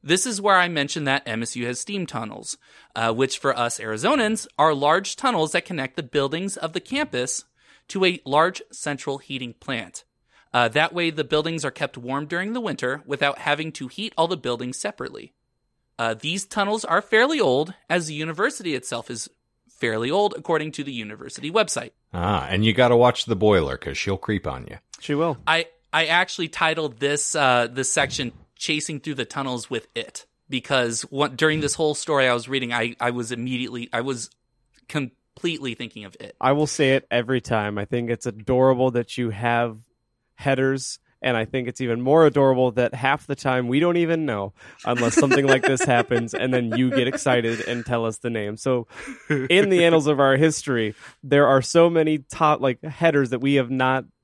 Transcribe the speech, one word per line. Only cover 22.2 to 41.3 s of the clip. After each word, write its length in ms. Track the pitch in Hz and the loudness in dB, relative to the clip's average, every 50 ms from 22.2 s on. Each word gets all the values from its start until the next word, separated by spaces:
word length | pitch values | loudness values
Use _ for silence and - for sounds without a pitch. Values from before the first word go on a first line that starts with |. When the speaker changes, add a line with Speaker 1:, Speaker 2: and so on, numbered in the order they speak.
| 85 95 101 82 - - | 0 0 0 0 0 0
Speaker 2:
and 140 | 95 95 107 | 0 2 2
you 80 | 113 | 2
gotta 240 | 101 127 127 120 123 | 4 6 6 6 8
watch 300 | 117 123 123 117 - - | 8 6 6 4 2 -2
the 100 | - 113 | -4 -2
boiler, 420 | 92 107 107 104 90 76 69 65 | 2 4 4 6 4 4 0 -4
'cause 200 | - - 69 67 | -6 -8 -8 -8
she'll 200 | - - 98 98 | -6 -4 -4 -4
creep 280 | 95 - - 107 95 - | -4 -4 -4 -4 -2 -4
on 220 | 76 65 65 60 - | -6 -8 -8 -12 -16
you. 80 | - - _ _ - - | -18 -18 _ _ -20 -16
Speaker 3:
She 160 | - - 147 | -6 -4 -2
will. 220 | 143 165 170 143 - - | 0 0 -2 -2 -4 0
Speaker 1:
I, 180 | 160 160 165 165 - _ _ _ _ | 0 0 0 0 -4 _ _ _ _
I 140 | - 156 165 | -2 -2 0
actually 440 | 151 165 175 185 - - - 170 160 | 2 2 2 2 0 -4 -6 -6 -6
titled 500 | - - 170 160 160 160 156 143 120 110 | -2 0 0 0 0 0 -4 -6 -6 -2
this, 360 | 143 139 147 151 - - - | -2 -2 0 0 -2 -2 0
uh, 320 | 156 143 131 123 123 120 117 | 2 4 4 4 4 2 0
this 200 | 120 131 131 - | -2 -4 -4 0
section 400 | - 156 139 131 - - 135 120 - - - _ _ | 0 0 0 0 -2 -6 -6 -6 -8 -14 -20 _ _
"Chasing 420 | _ - - 156 151 - - 151 143 | _ -4 -4 -4 -4 -4 -6 -10 -10
Through 140 | - 156 143 | -8 -8 -6
the 80 | 127 120 | -6 -8
Tunnels 440 | - - 147 135 135 127 120 113 - | -8 -6 -8 -6 -6 -6 -8 -8 -6
with 180 | 123 113 - _ _ | -8 -8 -8 _ _
It," 300 | 117 - - _ - - _ _ _ _ _ | -10 -10 -10 _ -20 -20 _ _ _ _ _
because 540 | 131 127 - - 143 131 123 117 117 113 - | -8 -8 -4 0 0 0 0 0 -2 -6 -8
what, 340 | - - 135 147 131 131 | -8 -2 -2 -2 -2 0
during 240 | 120 156 156 151 156 | 0 0 2 2 0
this 140 | 147 139 - | -2 -2 -2
whole 180 | - 160 151 147 | 0 0 0 0
story 320 | - - - 151 139 131 | -2 -4 0 2 2 4
I 60 | 127 120 | 4 2
was 160 | 120 113 127 | 0 -2 -4
reading, 240 | 135 135 123 120 120 | -4 -4 -2 -2 -2
I, 220 | 120 113 120 117 _ | -2 -2 -4 -4 _
I 120 | 120 123 | -2 -2
was 200 | 123 123 117 110 | -2 -2 -6 -6
immediately, 560 | 123 120 123 127 131 120 127 113 120 123 120 - - | -6 -6 -4 -4 -4 -4 -4 -6 -6 -8 -8 -4 -4
I 80 | 117 | -4
was 280 | 120 135 131 117 110 - _ _ _ _ _ _ _ _ _ _ _ | -2 -2 -4 -6 -8 -12 _ _ _ _ _ _ _ _ _ _ _
completely 880 | - - 151 135 120 _ _ _ _ _ - - 170 165 151 139 127 113 | -8 -6 -6 -6 -6 _ _ _ _ _ -6 -4 -4 -4 -4 -6 -8 -8
thinking 300 | _ 123 110 _ 107 104 | _ -12 -14 _ -16 -18
of 100 | 95 - - | -18 -18 -18
It. 160 | 110 104 - _ | -20 -20 -10 _
Speaker 3:
I 120 | - 131 143 | 2 2 4
will 140 | 147 151 | 4 2
say 280 | 143 - - 147 131 135 | 0 2 2 4 4 4
it 100 | 135 - _ | 2 2 _
every 300 | 117 120 117 117 131 123 | 0 0 0 0 -2 -2
time. 360 | - - 120 110 104 104 104 | 0 0 0 0 0 -2 -4
I 80 | 104 101 | -4 -4
think 240 | - - 120 120 117 | -4 -4 -4 -2 -4
it's 160 | 120 - - | -6 -4 -4
adorable 640 | 123 101 110 104 - 131 127 131 135 131 123 131 131 | -8 -8 -8 -2 0 2 6 6 6 6 4 2 2
that 260 | 117 120 117 - - | 0 -2 -4 -4 -6
you 120 | - 123 113 | -4 -4 -4
have 480 | 101 98 117 120 120 120 120 120 110 110 117 _ _ _ _ _ _ _ _ _ _ | -4 -2 0 0 2 2 0 -2 -4 -12 -20 _ _ _ _ _ _ _ _ _ _
headers, 640 | _ - 143 135 127 135 135 135 135 131 - - - _ _ _ _ | _ -2 0 0 2 2 0 0 -2 -4 -10 -12 -14 _ _ _ _
and 140 | - 127 | -2 -2